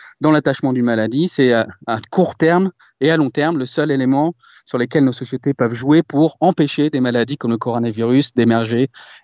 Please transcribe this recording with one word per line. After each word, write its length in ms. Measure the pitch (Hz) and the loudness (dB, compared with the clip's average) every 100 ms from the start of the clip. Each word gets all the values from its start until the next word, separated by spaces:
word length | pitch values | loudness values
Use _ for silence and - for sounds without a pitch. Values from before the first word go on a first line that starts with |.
| - _ | -20 _
dans 100 | 151 | 2
l'attachement 440 | 151 143 135 139 | 2 2 -2 -2
d'une 100 | 123 | 0
maladie. 440 | 120 113 110 127 170 | 0 0 0 -2 -2
C'est 260 | - 127 | 0 2
à, 120 | 117 - - - | 2 0 -8 -8
à 100 | 110 - | -8 -4
court 260 | - 175 - | -2 -2 0
terme 340 | 160 175 190 - _ _ | 0 2 0 -4 _ _
et 100 | 143 | 0
à 60 | 160 | 2
long 140 | 135 | 0
terme 280 | 147 151 165 | 0 -2 -2
le 60 | |
seul 260 | 127 - 151 | -4 -2 -2
élément 440 | 135 131 135 160 - _ - - | 0 0 0 0 -4 _ -20 -8
sur 100 | 127 | -4
lequel 280 | 123 160 | -2 2
nos 80 | 135 | 0
sociétés 420 | - 123 131 143 | 0 -8 -6 -4
peuvent 200 | 139 120 | -2 -2
jouer 280 | 117 131 160 | -2 2 2
pour 340 | 160 143 160 - | 2 0 0 2
empêcher 500 | 175 170 147 - 147 | 0 0 -2 0 -2
des 100 | 147 | 0
maladies 380 | 127 120 113 143 | 0 0 -2 -4
comme 120 | 117 | -4
le 80 | 117 | -4
coronavirus 760 | 123 117 117 110 117 131 139 | -4 -4 -4 -2 0 0 0
d'émerger 540 | - 117 113 113 117 131 - - - | 0 2 2 0 -2 -2 -6 -20 -10